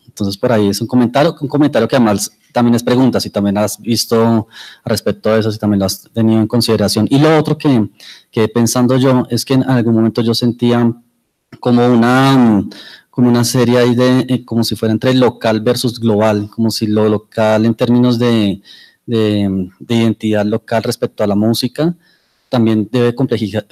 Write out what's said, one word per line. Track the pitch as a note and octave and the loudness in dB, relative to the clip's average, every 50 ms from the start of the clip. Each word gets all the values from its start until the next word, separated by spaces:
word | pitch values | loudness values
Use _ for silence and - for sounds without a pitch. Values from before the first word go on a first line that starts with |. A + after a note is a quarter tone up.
| _ | _
Entonces, | - - - G#2 G2 G3 | -16 -10 -6 -6 -6 -4
por | - - A#3+ A#3 | -4 -2 0 0
ahí | G#3 G#3 G3+ | 2 2 0
es | G3+ - | -2 -2
un | A#2 | -4
comentario, | - - B2+ A#2+ A2+ B2+ C#3 D3+ E3+ - - | -2 0 0 0 0 0 0 0 0 -2 -4
un | D3 C3+ | -8 -4
comentario | - C#3+ D3+ C#3 - A#2 A2+ A2+ | -2 0 0 0 0 0 0 0
que | D3 | 2
además | C3 A#2 G#2 G2+ G2 - - _ _ _ _ - | 2 2 2 0 -2 -4 -8 _ _ _ _ -2
también | A#2+ A#2+ A#2+ A#2 | 0 0 2 2
es | A#2 A#2+ | 0 0
pregunta, | B2+ B2 B2 C3 A#2+ G2+ G2+ | 0 0 2 2 2 0 -2
si | - G#2 | -4 -6
también | - G#2 G2+ G2+ G2 | -4 -4 -2 -2 0
has | G#2 G#2+ G2+ - - | -2 -2 -4 -6 -8
visto | F#2+ A2 A#2 G#2+ - - A#2 A2+ A2+ A#2 A2+ A2 A2 - - - - - - - - | -6 -4 -4 -4 -4 -2 0 0 2 2 0 0 -2 -6 -10 -20 -20 -20 -20 -12 -6
respecto | A#2 A2+ - - G#2 G2+ - - A2 | -6 -4 -4 -4 -4 -6 -4 -2 -2
a | A2 | 0
eso, | A2 G#2+ A2 | 0 0 -2
si | G#2 G#2 | -4 -4
también | G#2+ G#2 G#2 G2 | -2 -2 0 0
lo | G2 | -2
has | F#2 - - - _ - | -2 -4 -8 -14 _ -4
tenido | A2+ A2+ A2+ A2+ A2 | -2 0 2 2 2
en | G#2+ | 0
consideración. | G#2+ - A#2+ A2 - A2 G#2 G2+ G2 - A2 G#2 - | 0 0 -2 0 0 0 0 0 0 0 0 0 0
Y | C3+ C#3 | 2 2
lo | D3+ D#3 D#3+ | 4 4 4
otro | D3+ D3+ - D3+ | 2 2 0 -2
que | D3+ - D3+ C3 A2+ G#2 - _ _ - - - - _ _ | -2 0 0 0 0 0 -2 _ _ -20 -20 -20 -20 _ _
quedé | - A#2 A2 | -4 -2 -2
pensando | G#2+ - A#2+ A#2 A2 - B2+ B2 B2 C3 | 0 0 0 0 0 0 0 0 2 2
yo | C3 C3 C3+ B2+ B2+ A#2+ - | 2 2 2 2 0 0 -2
es | A#2+ A#2 - | -4 -4 -2
que | - C3+ | 0 0
en | C3 A#2+ | 0 0
algún | - C3 B2 A2 A#2 A2+ | 2 0 0 2 2 2
momento | A2 A2+ A2 - B2 | 2 2 0 0 0
yo | A2+ A#2 A2+ | -2 -2 0
sentía | - B2 A#2+ A2+ - B2 A#2+ A#2+ A#2+ A#2+ A#2 A#2 - _ _ _ _ _ _ _ _ _ _ - - | 0 -2 -2 -2 0 0 0 2 2 0 0 -2 -4 _ _ _ _ _ _ _ _ _ _ -14 -6
como | - B2+ A#2+ A#2+ A#2+ | -2 0 2 2 4
una, | B2 B2 A#2 A#2 B2 B2+ C3 C3+ C3+ C3+ C3 B2 A2+ G#2+ G2 - - - - - - - - _ _ | 4 4 4 4 4 2 2 2 4 4 4 4 4 2 2 0 -4 -8 -18 -20 -20 -20 -20 _ _
como | _ B2+ B2 B2 | _ 0 2 2
una | A#2+ A#2+ A#2 | 2 2 0
serie | A#2+ - C3 A#2+ A#2+ B2 | 0 0 0 2 2 4
ahí | B2 B2 B2 A#2+ | 4 4 2 2
de, | A#2+ B2+ B2+ B2+ C3 B2+ | 2 2 2 2 2 0
eh, | B2+ B2+ A#2+ - | -2 -4 -4 -4
como | - A2 A#2 A2+ | -4 -2 -2 -2
si | - A#2+ | -2 -4
fuera | - A#2 A2 | -4 -2 -2
entre | A2 A2 - C3 B2+ | -2 0 0 0 2
local | B2+ B2+ A#2 A#2+ - - A2+ A2 G#2+ | 2 2 2 0 0 -2 -2 -2 0
versus | A2 B2 A#2+ A#2+ - A#2+ A2 A2+ | 0 -2 -2 -2 -2 -6 -4 -4
global, | A#2 A2+ G#2 G2+ G#2+ A2 G#2 G#2 G#2 G#2 | -2 0 0 2 2 2 0 -2 -4 -6
como | - - A2+ A2 | -6 -4 -4 -2
si | - - A#2 | -2 -4 -4
lo | G#2+ G#2+ G#2+ G#2+ | -2 0 0 2
local | G#2+ G#2+ G2+ - _ - A2+ A2 G#2+ A2 G#2+ G#2+ | 2 0 -2 -4 _ -4 -2 0 2 2 2 2
en | A#2 A2 | 0 0
términos | - B2 A#2 A#2+ B2 B2 B2 B2 A#2 | 0 0 2 2 2 2 2 2 0
de, | B2 A#2+ A#2 A2 G#2 G2 F#2 G2 - - - - - - _ _ _ | 0 0 0 0 0 0 -2 -6 -10 -18 -20 -20 -20 -20 _ _ _
de, | - A#2 A2 A2 G#2+ G#2 G2+ G2+ G2 F#2+ F#2+ F#2 F#2 - - | -4 -2 -2 0 0 0 0 -2 -2 -2 -4 -6 -8 -12 -14
de | - - A#2 | -6 -4 -2
identidad | A2+ A2+ A2+ G#2+ - - G#2+ G#2+ G#2 G2+ | 0 0 0 -2 -2 -4 -2 -2 -2 -2
local | G#2 A2 A2 - - A#2 A2+ - | -2 -4 -4 -4 -4 -4 -4 -2
respecto | A#2+ A#2 - B2 A#2 - - A2 | -4 -6 -6 -6 -6 -4 -4 -2
a | |
la | G2+ G2 | -2 0
música, | G#2 A2 A2+ A#2 - B2+ A#2+ - - D3+ F3 E3+ - _ _ _ _ _ _ _ _ _ _ | 0 0 0 0 -2 -4 -6 -4 -2 -4 -4 -4 -6 _ _ _ _ _ _ _ _ _ _
también | - A#2+ A2+ A2 A2 G#2+ G2+ G#2 | -2 0 2 2 0 0 -2 -2
debe | B2 B2 A#2+ A#2+ A#2+ | -2 0 0 0 0
complejiza-, | B2+ C3+ B2 A#2+ G2+ G#2+ G2 G2+ G#2+ - - | -2 -4 -2 -2 -4 -4 -4 -6 -6 -8 -10